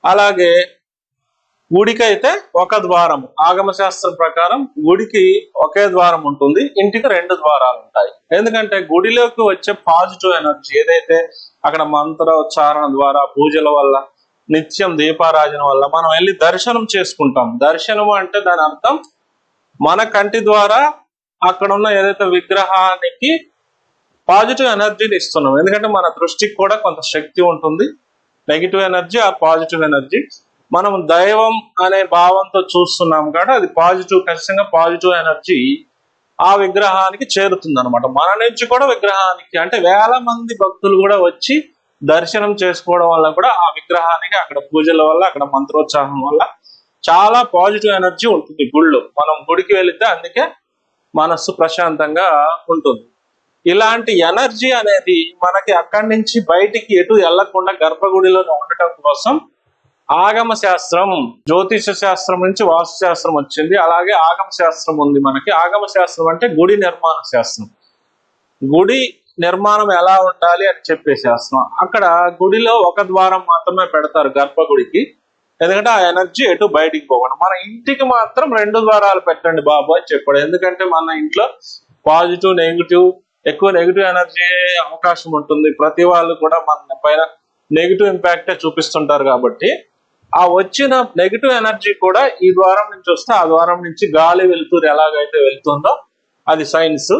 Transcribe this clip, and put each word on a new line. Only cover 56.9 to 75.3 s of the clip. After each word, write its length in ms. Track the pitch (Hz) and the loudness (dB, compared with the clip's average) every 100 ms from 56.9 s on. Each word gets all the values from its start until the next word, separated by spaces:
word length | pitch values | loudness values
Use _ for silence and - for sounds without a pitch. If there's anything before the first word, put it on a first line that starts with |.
| 190 | 0
ఎటు 140 | 175 220 | 4 4
వెళ్లకుండా 480 | 175 175 196 185 185 185 | 4 2 0 -2 -4 -2
గర్భగుడిలోనే 720 | 208 202 190 190 185 185 185 147 | -2 0 -2 2 4 2 2 -4
ఉండటం 320 | - - 170 170 147 | -4 -4 -4 0 -2
కోసం 260 | 143 220 302 - _ _ _ _ _ - | 0 -2 -4 -6 _ _ _ _ _ -4
ఆగమ 440 | 151 196 220 233 226 | 0 2 0 -2 -2
శాస్త్రం, 480 | 202 180 - 170 196 180 120 - - | 0 -2 -2 -2 0 -2 -6 -10 -2
జ్యోతిష 400 | 170 190 220 - 190 | 0 0 -2 -4 -4
శాస్త్రం 400 | 196 180 185 185 185 | -2 -2 -4 -2 -2
నుంచి 160 | 190 202 | 0 2
వాస్తు 260 | 165 165 - | 2 0 -2
శాస్త్రం 300 | 180 165 170 151 | -2 -2 -2 -4
వచ్చింది. 340 | 143 - 156 196 | -4 -6 -2 0
అలాగే 300 | 165 170 180 196 160 | 2 0 0 0 0
ఆగమ 200 | 170 196 - | 0 -6 -2
శాస్త్రం 380 | 170 165 - 151 | -2 -2 -6 -2
ఉంది 160 | 143 139 135 | 0 0 0
మనకి. 240 | 135 202 170 | -4 -2 0
ఆగమ 240 | 175 208 202 | 0 -2 -2
శాస్త్రం 320 | 196 175 - 165 | -2 -2 -2 -2
అంటే 140 | 165 233 160 | 0 -2 2
గుడి 160 | 180 208 | 2 2
నిర్మాణ 360 | 185 170 165 156 - | 0 -2 -2 -2 -2
శాస్త్రం, 360 | 123 113 - 107 _ _ _ _ _ _ _ _ _ 135 | -4 -4 -8 -16 _ _ _ _ _ _ _ _ _ -2
గుడి 240 | 156 196 262 254 - _ - | 2 2 0 -4 -8 _ -4
నిర్మాణం 440 | 170 185 208 208 208 180 | -4 0 0 2 2 2
ఎలా 160 | 180 190 185 | 4 4 2
ఉండాలి 340 | 180 170 175 196 | 0 0 2 0
అని 120 | - - | -2 -4
చెప్పే 260 | 160 147 135 | -4 -2 -2
శాస్త్రం. 400 | 120 117 - - - - | 0 -2 -2 -2 -2 -4
అక్కడ 200 | 180 226 190 170 175 175 | -2 0 2 2 0 0
గుడిలో 340 | 185 214 233 233 175 | 0 2 2 2 2
ఒక 140 | 175 196 | 0 -2
ద్వారం 300 | 185 185 185 180 | 0 2 0 0
మాత్రమే 340 | 170 180 180 180 | 0 0 -4 -2
పెడతారు 360 | 156 151 160 139 135 | -2 -2 -2 0 0
గర్భగుడికి, 640 | 139 - 156 139 123 180 277 _ _ | -2 -2 0 0 0 -4 -4 _ _